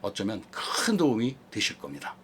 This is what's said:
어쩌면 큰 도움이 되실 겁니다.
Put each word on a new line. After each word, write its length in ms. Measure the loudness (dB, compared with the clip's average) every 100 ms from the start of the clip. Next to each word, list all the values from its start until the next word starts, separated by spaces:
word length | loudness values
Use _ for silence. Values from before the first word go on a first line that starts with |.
어쩌면 420 | -4 -2 -2 -2 -8
큰 460 | -8 -2 0 2 4
도움이 400 | 4 4 2 -2 -8
되실 260 | -2 -2 -2
겁니다. 400 | -12 -10 -10 -12